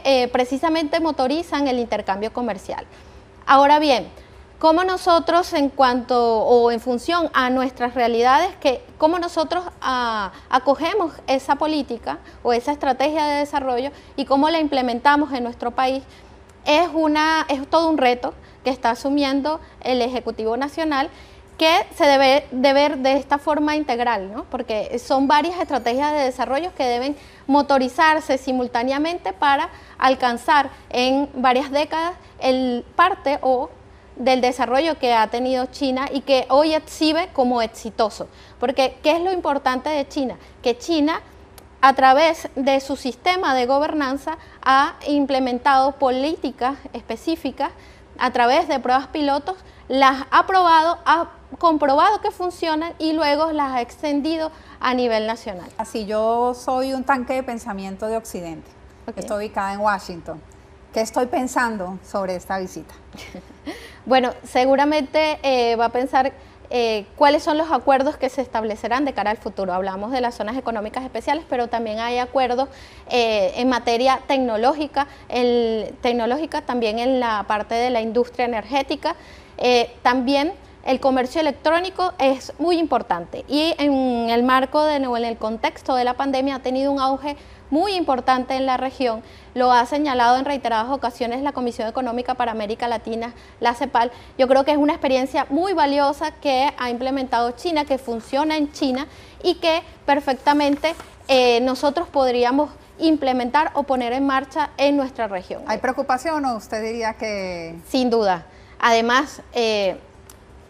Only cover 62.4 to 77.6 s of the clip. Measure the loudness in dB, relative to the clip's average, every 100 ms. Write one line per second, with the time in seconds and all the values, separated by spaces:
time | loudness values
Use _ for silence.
62.4 | -6 -8 -8 -12 -18 -20 -20 -20 -18 -18
63.4 | -20 -18 -16 -16 -18 -18 0 2 2 -6
64.4 | -4 0 2 4 2 0 0 0 0 0
65.4 | 0 2 2 2 0 -2 0 0 0 -4
66.4 | -18 -20 -6 -2 0 -2 -6 2 2 4
67.4 | 0 -2 0 0 2 2 2 -2 -6 -4
68.4 | -6 -4 -4 -6 -4 -2 -2 -2 -4 -4
69.4 | -6 -6 -4 -2 -4 -6 -4 -2 -4 -4
70.4 | -6 -6 -6 -6 -6 -8 -8 -8 -4 -4
71.4 | -2 -4 -2 -4 -4 -6 -4 -4 -2 0
72.4 | 0 0 -4 -6 -20 -20 -4 0 2 2
73.4 | 0 0 0 0 0 2 2 0 0 -2
74.4 | 0 0 0 0 -4 -4 -6 -8 -8 -2
75.4 | 2 2 0 -2 -6 -4 -2 0 -2 -2
76.4 | -4 -6 -4 -2 -2 -2 0 0 0 -2
77.4 | -2 -4